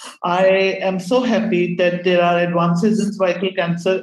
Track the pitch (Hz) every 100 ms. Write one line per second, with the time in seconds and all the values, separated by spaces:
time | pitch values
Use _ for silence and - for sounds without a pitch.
0 | - - 175 180 190 190 190 - 190 185
1 | - 254 240 220 214 175 175 175 180 175
2 | 180 180 175 175 175 170 170 170 220 202
3 | 196 - 185 175 190 185 170 170 190 190